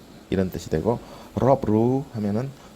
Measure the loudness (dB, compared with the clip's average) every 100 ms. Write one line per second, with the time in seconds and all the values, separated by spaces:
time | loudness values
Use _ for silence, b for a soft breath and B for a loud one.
0 | -12 -16 -4 0 0 -4 -4 0 0 -2
1 | B B B 0 4 4 4 4 4 0
2 | -4 -6 -4 -2 -4 -10 B